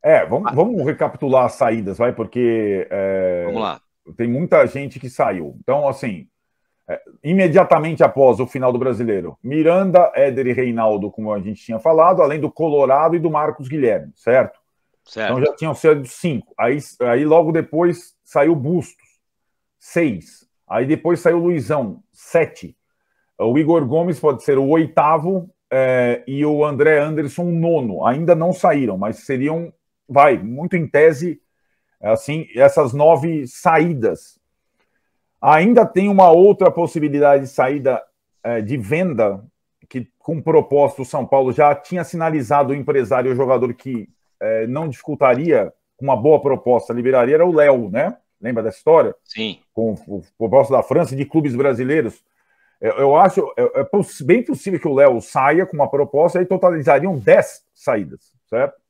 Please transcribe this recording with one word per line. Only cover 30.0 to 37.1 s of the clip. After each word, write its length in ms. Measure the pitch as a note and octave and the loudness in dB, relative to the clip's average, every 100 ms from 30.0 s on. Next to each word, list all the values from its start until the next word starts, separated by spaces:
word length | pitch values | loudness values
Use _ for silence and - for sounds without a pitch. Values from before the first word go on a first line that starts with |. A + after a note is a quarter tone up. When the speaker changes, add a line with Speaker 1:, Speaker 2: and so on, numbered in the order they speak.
| _ | _
Speaker 1:
vai, 280 | C3+ D3 A#2+ | 4 4 4
muito 380 | G2 B2+ E3+ F3+ | -4 -10 -4 -4
em 100 | D3 | -2
tese, 540 | D3 D#3+ C#3 F3 D3+ _ _ _ _ _ _ | 4 4 4 -8 -10 _ _ _ _ _ _
assim, 460 | G2+ A2+ - D3+ D3+ | -2 -2 -2 -8 -8
essas 380 | A2+ C#3 C#3 C#3 | 4 4 4 0
nove 540 | C3+ D3+ D#3+ D#3+ D#3+ B2 | 2 4 4 0 -6 -8
saídas. 880 | - F3+ E3 E3+ D3 G#2+ D#2+ - _ _ _ _ _ _ _ _ _ _ _ | -4 0 2 0 -2 -4 -4 -12 _ _ _ _ _ _ _ _ _ _ _
Ainda 420 | - D#3 G3 A#3+ | 2 4 6 4
tem 240 | A3 F#3 G3 | 4 0 0
uma 220 | G3 F3+ | 6 8
outra 400 | E3 G3 G3 F#3 | 8 6 6 2
possibilidade 720 | E3 E3+ E3+ D3 | 2 -4 -2 -2